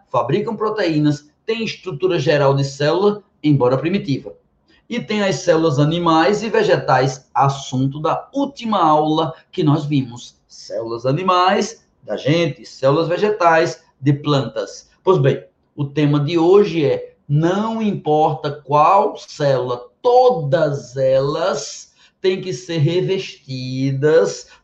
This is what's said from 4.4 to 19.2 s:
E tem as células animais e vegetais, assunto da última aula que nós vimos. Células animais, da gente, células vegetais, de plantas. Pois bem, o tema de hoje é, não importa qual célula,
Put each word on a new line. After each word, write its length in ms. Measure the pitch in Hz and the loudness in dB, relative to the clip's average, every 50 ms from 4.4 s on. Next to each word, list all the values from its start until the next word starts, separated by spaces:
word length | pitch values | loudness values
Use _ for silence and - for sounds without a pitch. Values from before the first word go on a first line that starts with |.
| _ _ _ _ _ _ _ _ _ - | _ _ _ _ _ _ _ _ _ -8
E 100 | 226 240 | -8 -8
tem 240 | - - 214 208 202 | -6 -4 -4 -2 0
as 140 | 190 185 | -2 -2
células 420 | - - 175 160 160 160 160 143 139 | -2 0 0 2 2 2 2 2 2
animais 640 | 147 151 165 175 175 165 160 160 165 190 208 208 220 | 0 0 0 0 0 2 2 2 2 2 0 0 -2
e 60 | 226 | -2
vegetais, 800 | 180 220 - - 175 147 - - 131 127 131 139 - - _ _ - | 0 0 2 2 0 0 2 0 0 2 2 0 -4 -8 _ _ 0
assunto 640 | 123 135 139 135 - - - 135 127 131 135 135 | 0 0 0 0 -4 -8 -6 -4 -2 -2 -2 -4
da 320 | 151 156 160 147 - - - - | -4 -4 -4 -4 -4 -8 -8 -6
última 500 | 277 277 277 - - 233 226 214 190 165 | -6 -6 -6 -6 -8 -6 -2 0 0 2
aula 500 | 156 151 151 156 156 156 160 160 143 - - _ _ - | 4 2 2 2 2 0 0 -2 -4 -6 -12 _ _ -4
que 100 | 185 165 | 0 2
nós 220 | 147 139 160 143 | 2 2 2 0
vimos. 500 | 143 151 135 113 113 120 120 - - _ _ _ _ | -2 -2 -2 -2 -4 -10 -16 -18 -20 _ _ _ _
Células 560 | - - - - 92 107 117 113 117 117 117 | -20 -20 -16 -10 -8 -8 -8 -8 -8 -6 -4
animais, 840 | 131 143 170 190 190 180 180 185 185 202 226 208 - - - _ _ _ _ - | -2 -2 -2 0 0 2 2 4 2 2 0 -2 -4 -8 -16 _ _ _ _ -10
da 140 | - 104 | -10 -8
gente, 480 | 95 - 127 156 170 170 151 - - - | -4 0 0 2 2 0 -2 -4 -8 -14
células 420 | - - - 131 135 143 165 160 | -20 -8 -2 0 2 2 2 0
vegetais, 760 | 151 175 175 202 208 214 - 175 170 160 160 165 - - - _ _ _ - | 0 0 0 0 0 0 2 2 4 4 4 2 0 -4 -10 _ _ _ -4
de 100 | 131 143 | 0 0
plantas. 800 | 143 139 143 147 147 135 117 113 - 139 120 - - - - _ _ _ | 0 0 0 0 0 0 0 -4 -6 -8 -8 -10 -12 -20 -20 _ _ _
Pois 160 | - 185 185 | 2 2 2
bem, 280 | 156 139 135 - - - - _ _ _ _ - | 4 4 2 0 0 -6 -16 _ _ _ _ -10
o 80 | - 147 | -10 -8
tema 340 | 139 139 151 151 143 147 147 | -6 -2 0 2 2 2 2
de 180 | 139 147 175 | 0 0 0
hoje 460 | 165 160 175 196 202 - 165 160 165 143 | 2 4 6 6 6 6 4 0 0 0
é, 260 | 135 - - - - _ _ _ | 0 0 -2 -6 -12 _ _ _
não 540 | - 143 151 160 170 185 202 214 226 226 226 | -2 0 2 2 2 0 0 -2 -4 -4 -4
importa 680 | 220 208 185 139 - 151 151 151 156 151 147 - - 147 | -2 -4 -4 -4 -2 0 2 2 2 0 -2 -4 -6 -8
qual 640 | 143 - - 135 143 147 151 170 196 202 208 - - | -8 -8 -6 0 2 4 4 4 4 4 2 0 -4
célula, 760 | - | -8